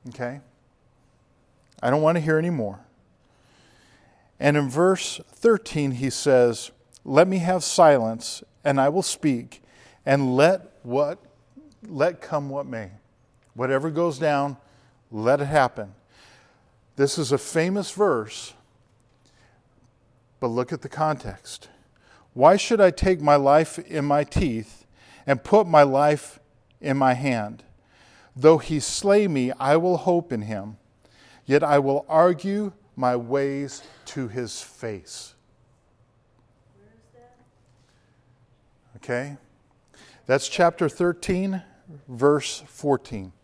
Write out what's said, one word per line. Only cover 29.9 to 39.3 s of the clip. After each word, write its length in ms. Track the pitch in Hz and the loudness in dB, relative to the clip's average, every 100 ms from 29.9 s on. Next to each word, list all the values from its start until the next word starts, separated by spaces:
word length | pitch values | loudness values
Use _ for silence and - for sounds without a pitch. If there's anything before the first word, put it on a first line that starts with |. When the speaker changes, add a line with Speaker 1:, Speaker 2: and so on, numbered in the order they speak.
| 175 | -2
Speaker 1:
hope 360 | 185 170 170 | 0 -2 -2
in 100 | 117 | -8
him. 340 | 107 107 101 110 _ _ _ _ _ - | -6 -10 -12 -18 _ _ _ _ _ -20
Yet 180 | - 143 | 0 0
I 160 | 151 143 | 4 2
will 260 | 135 143 - | 2 -2 0
argue 640 | 160 180 165 190 202 202 - _ | 4 4 2 -4 -6 -6 -10 _
my 200 | - 127 | -4 -2
ways 680 | 123 117 139 139 139 139 - - - | -2 -2 -2 -2 -6 -10 -14 -20 -20
to 220 | - 139 123 | -16 -10 -8
his 340 | 120 117 - | -8 -10 -12
face." 760 | - - 117 101 - - - _ _ _ _ _ _ _ _ _ _ _ _ _ _ | -16 -14 -12 -12 -14 -18 -20 _ _ _ _ _ _ _ _ _ _ _ _ _ _
Speaker 2:
Where 120 | 196 208 | _ _
is 180 | 226 _ | _ _
that? 240 | 240 240 247 254 _ _ _ _ _ _ _ _ _ _ _ _ _ _ 110 | _ -20 _ _ _ _ _ _ _ _ _ _ _ _ _ _ _ _ -18
Speaker 1:
Okay. 400 | - 123 143 | -6 -6 -6